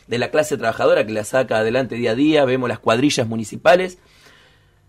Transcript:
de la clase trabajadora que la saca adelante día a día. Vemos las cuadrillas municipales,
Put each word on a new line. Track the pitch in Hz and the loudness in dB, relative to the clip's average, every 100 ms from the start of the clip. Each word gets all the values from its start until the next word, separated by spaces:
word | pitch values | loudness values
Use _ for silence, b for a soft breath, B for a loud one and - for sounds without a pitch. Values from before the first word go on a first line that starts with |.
| - | -8
de | 120 | -4
la | 120 | 0
clase | 156 - 123 | 0 -2 -2
trabajadora | 113 110 139 170 110 | -4 0 2 2 0
que | |
la | 107 | -4
saca | 104 131 117 113 | -2 -2 0 0
adelante | 110 123 123 117 | 0 -2 -2 -4
día | 120 | -2
a | 117 | 0
día. | 151 151 131 | 2 2 2
Vemos | 131 120 | 0 -2
las | 113 | -2
cuadrillas | 113 113 143 - 113 | 0 2 2 0 -2
municipales, | 113 107 113 156 180 185 - b b b b b b b b | -6 -8 0 4 4 2 -10 b b b b b b b b